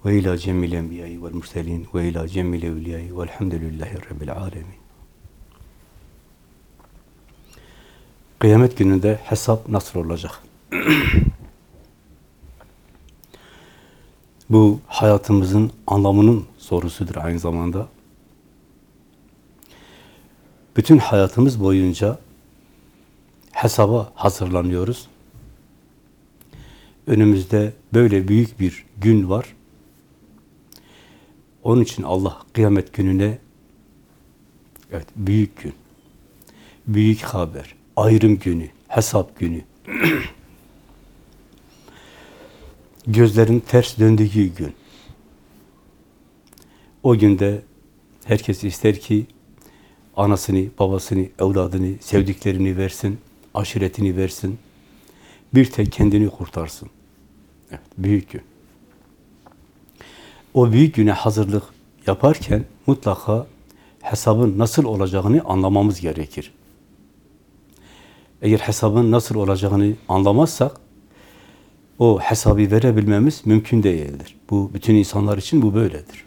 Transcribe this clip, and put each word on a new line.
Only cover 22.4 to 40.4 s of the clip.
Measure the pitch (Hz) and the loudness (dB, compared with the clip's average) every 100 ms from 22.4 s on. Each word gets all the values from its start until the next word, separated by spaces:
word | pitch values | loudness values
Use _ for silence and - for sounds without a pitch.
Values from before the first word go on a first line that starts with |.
| _ _ _ _ _ _ _ _ _ _ _ | _ _ _ _ _ _ _ _ _ _ _
hesaba | - 113 - 104 117 104 - | -4 -2 2 2 2 -4 -2
hazırlanıyoruz. | 101 98 92 90 87 90 95 127 - _ _ - - - _ _ _ _ _ _ _ _ _ - - - _ _ - | -2 -2 -4 -2 -2 -4 -4 -8 -14 _ _ -20 -20 -20 _ _ _ _ _ _ _ _ _ -20 -20 -20 _ _ -2
Önümüzde | 110 107 101 92 107 104 - _ | 2 4 4 0 -2 -2 -6 _
böyle | 113 117 101 95 | 2 4 2 2
büyük | 107 113 - | 0 0 -2
bir | 92 - - - | -6 -6 -20 -4
gün | 101 110 92 | 2 2 2
var. | 101 - - _ _ _ _ _ _ _ _ _ _ _ - _ _ _ _ _ _ _ _ | -4 -6 -18 _ _ _ _ _ _ _ _ _ _ _ -20 _ _ _ _ _ _ _ _
Onun | - 120 | 2 2
için | 117 - | 2 -2
Allah | 73 92 98 - - | -4 -2 -4 -8 -12
kıyamet | - 107 101 92 | 0 2 2 -2
gününe, | - 92 95 101 120 _ _ _ _ _ _ _ _ _ _ _ _ _ - _ | -4 0 0 0 -4 _ _ _ _ _ _ _ _ _ _ _ _ _ -20 _
evet, | 90 76 - | -14 -14 -8
büyük | 95 104 104 - | -2 0 0 -4
gün, | - - _ _ _ _ _ _ - - - _ - | -16 -16 _ _ _ _ _ _ -20 -20 -20 _ -4
büyük | 104 107 107 | 2 4 2
haber, | - 98 85 71 69 - _ - | -2 -6 -6 -8 -18 -20 _ 0
ayrım | 107 113 110 101 | 4 6 6 2
günü, | 92 85 78 _ _ | 0 -4 -6 _ _
hesap | - 110 107 92 - | -4 -2 -2 -4 -6
günü, | 85 82 - _ - | -6 -6 -12 _ -14
<clears throat> | - 160 151 - - | -4 -2 -2 -8 -16